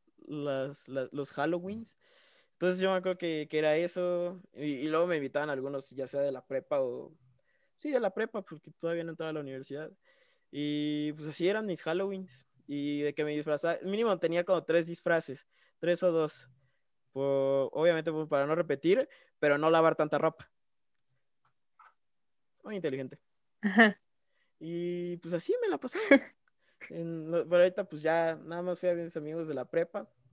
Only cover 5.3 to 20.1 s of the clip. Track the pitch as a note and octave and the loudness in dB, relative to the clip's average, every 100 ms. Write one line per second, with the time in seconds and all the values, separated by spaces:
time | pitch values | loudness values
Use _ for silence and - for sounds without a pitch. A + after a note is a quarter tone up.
5.3 | C#3+ D3+ C3+ C3+ C#3 - B2+ B2+ C#3+ C#3+ | -4 -2 -4 -4 -8 -10 -10 -6 -2 -2
6.3 | C3 - C3+ - C#3+ C3 B2 C#3+ D#3 _ | -4 -6 -6 -2 -2 -2 -4 -12 -18 _
7.3 | _ _ _ _ _ D4 C4 G#3 - A3 | _ _ _ _ _ -2 0 0 -2 -4
8.3 | G#3+ F#3 D3+ - - E3 E3+ E3 E3 D#3+ | -6 -10 -14 -18 -8 -4 -4 -6 -8 -6
9.3 | D#3 C#3 C3 C3+ C#3 D#3 G3 _ _ _ | -6 -8 -10 -10 -12 -12 -16 _ _ _
10.3 | _ _ C#3 D3 D3 D3 D3 D3+ D3+ D3+ | _ _ -6 -4 -2 -2 -2 -4 -6 -10
11.3 | D3 F3+ G#3+ G#3+ E3 E3 F3 G3 F#3+ F#3 | -2 0 0 -2 -6 -4 -2 -4 -6 -10
12.3 | - _ _ - C#3+ C#3+ D3 D3 D3 D3+ | -18 _ _ -10 -6 -4 -2 -2 -2 -2
13.3 | D3+ D3+ D3 E3+ E3+ F#3 G#3 A#3 F3+ E3 | -2 -2 0 0 -2 -2 0 0 2 0
14.3 | E3+ F3+ F3+ - E3 E3 E3+ F3+ E3 - | 0 2 0 4 2 2 -2 0 0 0
15.3 | C3 _ _ _ _ E3 F3 F#3 E3 D#3 | -12 _ _ _ _ 0 2 4 4 0
16.3 | - - _ _ _ _ _ _ C3+ C#3 | -2 -20 _ _ _ _ _ _ -2 0
17.3 | C#3 C3+ C3+ C3+ - E3+ D#3+ D#3+ D#3 D3+ | 2 4 2 0 2 4 4 0 -4 0
18.3 | C#3+ C#3+ D#3+ D#3+ C#3 E3 A3 D4 - _ | 0 2 0 0 0 4 4 2 -6 _
19.3 | - D3 C#3+ D#3+ E3 D#3+ D#3 D3+ | 0 2 4 6 6 6 6 6